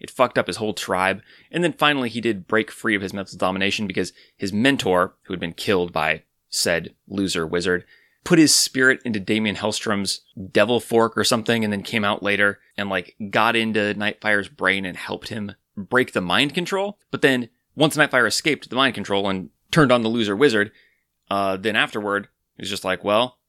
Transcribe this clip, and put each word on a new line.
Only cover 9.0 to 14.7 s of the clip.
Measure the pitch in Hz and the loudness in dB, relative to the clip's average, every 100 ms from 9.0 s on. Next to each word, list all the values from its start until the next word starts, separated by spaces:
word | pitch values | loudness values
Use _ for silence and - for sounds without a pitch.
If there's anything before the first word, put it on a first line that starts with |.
into | 123 107 | -4 -6
Damien | 95 110 107 92 | -2 -2 -2 -2
Hellstrom's | 107 - 113 101 95 - _ 117 95 | -4 -4 -4 -4 -4 -6 _ -16 -2
devil | 104 104 120 | 2 2 2
fork | - 113 113 110 | 2 2 2 2
or | |
something, | 104 117 110 117 | 0 0 0 0
and | 107 | 0
then | 101 | -2
came | 90 117 | -2 -2
out | 104 107 | 0 0
later | 101 101 101 101 _ - | 0 2 2 0 _ -8
and, | 101 | -4
like, | 95 - - 101 | -4 -4 -12 -2
got | 117 110 | 2 4
into | 117 110 107 104 | 2 0 0 0
Nightfire's | 101 104 - 107 104 98 | -2 -4 -4 0 0 -2
brain | - 92 | -2 0